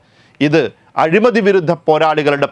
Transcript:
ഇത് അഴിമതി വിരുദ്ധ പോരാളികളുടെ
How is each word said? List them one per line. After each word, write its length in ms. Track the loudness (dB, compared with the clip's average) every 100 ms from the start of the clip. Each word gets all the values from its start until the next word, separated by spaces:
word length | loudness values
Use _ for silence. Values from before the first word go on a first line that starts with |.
| _ _ _ -4 0
ഇത് 160 | 0 -2 -8 _ -4
അഴിമതി 360 | 0 2 0 0 0
വിരുദ്ധ 260 | 0 -2 -2 0
പോരാളികളുടെ 640 | 0 0 0 -2 0 -2